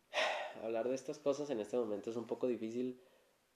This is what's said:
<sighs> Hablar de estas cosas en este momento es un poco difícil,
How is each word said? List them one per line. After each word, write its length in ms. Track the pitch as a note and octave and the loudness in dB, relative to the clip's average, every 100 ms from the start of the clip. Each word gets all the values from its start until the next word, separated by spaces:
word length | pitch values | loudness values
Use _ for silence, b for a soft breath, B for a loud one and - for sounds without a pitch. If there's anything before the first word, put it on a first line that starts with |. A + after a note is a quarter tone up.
| _ | _
<sighs> 500 | - - - - A2+ | 0 2 0 -4 -6
Hablar 260 | A2 A2+ A#2+ | -2 0 2
de 60 | |
estas 240 | C3 - D3 | 0 -2 -2
cosas 320 | C#3+ C#3 D3 | 2 2 2
en 100 | A#2+ | 0
este 160 | G#2 B2 | 0 2
momento 340 | A2 G2+ G#2+ | 2 0 -2
es 60 | A#2 | -4
un 100 | A2+ | -2
poco 200 | A#2 B2+ | 0 2
difícil, 540 | A2+ A2 A#2 B2+ B2+ B B B B B | 2 0 -2 -2 -4 B B B B B